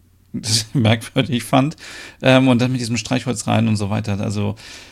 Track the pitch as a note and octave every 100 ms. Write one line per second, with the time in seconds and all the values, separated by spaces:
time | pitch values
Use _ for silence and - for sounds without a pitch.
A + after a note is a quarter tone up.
0 | _ _ _ - A2 A2 - C#3+ A2 A2+
1 | - C3+ B2+ A#2+ - C3 C#3+ - - -
2 | - - C3 C3 C3 A#2+ B2+ B2+ A#2 A#2
3 | - B2+ B2+ A2 - A2 A2+ G#2 G2 A2
4 | G#2 G2 G#2 G2+ G#2 G#2 - - -